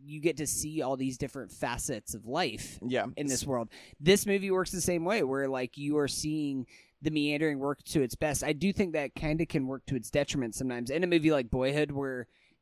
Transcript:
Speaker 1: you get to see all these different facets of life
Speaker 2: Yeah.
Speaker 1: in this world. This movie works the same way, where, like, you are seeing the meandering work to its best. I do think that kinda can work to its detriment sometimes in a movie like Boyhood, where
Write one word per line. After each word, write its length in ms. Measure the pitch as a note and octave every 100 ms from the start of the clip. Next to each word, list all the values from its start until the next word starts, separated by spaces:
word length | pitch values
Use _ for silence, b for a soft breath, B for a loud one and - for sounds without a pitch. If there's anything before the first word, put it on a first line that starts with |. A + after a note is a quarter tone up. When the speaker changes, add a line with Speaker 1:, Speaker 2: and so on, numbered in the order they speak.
Speaker 1:
you 160 | C#3+ D3+
get 160 | D#3+ C#3
to 80 | C#3+
see 360 | - D3+ D#3
all 140 | C3 C3+
these 180 | C3+ B2+
different 340 | C#3 C#3 G2+
facets 600 | - C3+ A#2+ - A#2 -
of 120 | A2 A2
life 520 | C#3+ E3 G#2 - - A#2+
Speaker 2:
Yeah. 200 | B2 G#2+ -
Speaker 1:
in 100 | D3
this 200 | B2+ C#3
world. 240 | B2 A#2 B B B
This 260 | D3 G3+ G#3
movie 240 | G3 F#3+
works 200 | F#3 F3+
the 100 | F#3
same 220 | D#3+ F3 E3
way, 160 | A3
where, 260 | C3+ C3+ C3+
like, 300 | C3 B2+ -
you 180 | D3 D3
are 120 | C#3+
seeing 580 | - D3+ D#3 D3 C3+ A#2+ b b b
the 100 | D3+
meandering 480 | D3+ D3 D3 D#3 C#3
work 240 | C#3 C#3
to 180 | - E3
its 140 | B2+ -
best. 280 | D3+ C#3
I 80 | C3+
do 180 | D3+ F#3+
think 220 | F#3+ F#3+
that 220 | D#3 C#3
kinda 320 | - D#3 D#3+ E3
can 200 | D#3 C3
work 200 | C3 -
to 100 | C3
its 140 | G#2+
detriment 440 | D3 C#3 D3 A#2
sometimes 360 | - C3 B2 A#2+
in 140 | D3
a 20 | F3+
movie 240 | E3+ D#3
like 180 | D3 A#2+
Boyhood, 400 | C3 C3 D3 D3
where 360 | C#3 C3+ B2+ A#2+ b b b